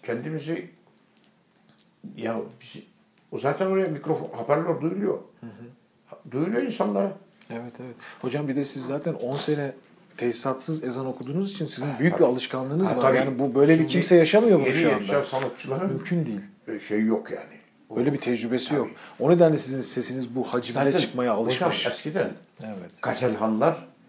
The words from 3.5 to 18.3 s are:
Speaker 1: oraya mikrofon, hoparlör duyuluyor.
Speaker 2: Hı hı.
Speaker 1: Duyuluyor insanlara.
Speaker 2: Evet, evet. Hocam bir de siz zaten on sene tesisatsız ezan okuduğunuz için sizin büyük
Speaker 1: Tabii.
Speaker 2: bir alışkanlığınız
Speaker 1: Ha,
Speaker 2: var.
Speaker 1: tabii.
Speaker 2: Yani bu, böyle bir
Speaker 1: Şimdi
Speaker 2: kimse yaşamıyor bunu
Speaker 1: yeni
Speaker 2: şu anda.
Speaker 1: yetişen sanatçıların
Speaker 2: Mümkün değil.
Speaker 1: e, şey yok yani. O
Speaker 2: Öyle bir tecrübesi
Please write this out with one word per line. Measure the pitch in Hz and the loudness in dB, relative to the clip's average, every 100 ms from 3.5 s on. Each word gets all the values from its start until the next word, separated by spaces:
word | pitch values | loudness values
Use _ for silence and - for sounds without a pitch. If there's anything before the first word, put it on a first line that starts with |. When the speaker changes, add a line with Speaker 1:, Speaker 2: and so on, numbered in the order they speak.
| 143 190 | 0 0
Speaker 1:
oraya | 190 190 | 2 0
mikrofon, | 147 - 156 - | -4 -2 -4 -4
hoparlör | - - 151 170 143 | -10 0 0 2 -2
duyuluyor. | 160 185 196 - - _ | -2 -2 -2 -4 -8 _
Speaker 2:
Hı | 117 | -20
hı. | 104 120 - _ _ _ - - | -18 -20 -20 _ _ _ -20 -8
Speaker 1:
Duyuluyor | 123 175 233 | -4 -2 -2
insanlara. | 269 - 208 202 196 - - _ - | -2 -2 -2 0 -2 -4 -20 _ -12
Speaker 2:
Evet, | 117 120 - 127 | -12 -12 -14 -16
evet. | 117 - - | -16 -20 -8
Hocam | 127 139 147 | -4 -4 -2
bir | 135 | -2
de | 139 | -4
siz | 139 127 | -6 -6
zaten | 143 165 | -4 -4
on | - 120 143 | -4 -4 -4
sene | 147 147 139 - - _ _ - | -2 -2 -4 -8 -20 _ _ -4
tesisatsız | 120 117 139 131 - 156 | -2 -2 -4 -4 -4 -6
ezan | 127 123 131 | -4 -6 -6
okuduğunuz | 127 127 156 196 | -8 -6 -4 -4
için | - 156 | -4 -8
sizin | - 143 120 | -4 -6 2
büyük | 156 | 2
Speaker 1:
Tabii. | - | 6
Speaker 2:
bir | 123 | 4
alışkanlığınız | 127 - 131 131 156 185 | 4 -4 -6 -2 0 0
Speaker 1:
Ha, | 123 | 4
Speaker 2:
var. | |
Speaker 1:
tabii. | 131 131 | 4 4
Speaker 2:
Yani | 135 127 | 2 0
bu, | 139 123 | 2 6
böyle | 143 | 8
bir | 160 | 8
Speaker 1:
Şimdi | 151 | 6
Speaker 2:
kimse | 135 170 180 | 2 8 8
yaşamıyor | 160 208 233 180 | 8 6 8 6
bunu | 131 | 6
Speaker 1:
yeni | 143 | 4
Speaker 2:
şu | 170 | 4
anda. | - | 2
Speaker 1:
yetişen | 196 143 | 2 0
sanatçıların | - 131 131 - 135 147 190 | 0 -4 -4 -6 -6 -2 -2
Speaker 2:
Mümkün | 135 - 175 139 | -4 -2 -2 0
değil. | 101 98 - - | -4 -10 -18 -10
Speaker 1:
e, | 107 | -10
şey | - 107 110 | -2 2 2
yok | 110 - | 2 -2
yani. | - - - _ _ _ | -10 -12 -20 _ _ _
O | 113 | 0
Speaker 2:
Öyle | 131 | 0
bir | 139 | 0
tecrübesi | 127 | -2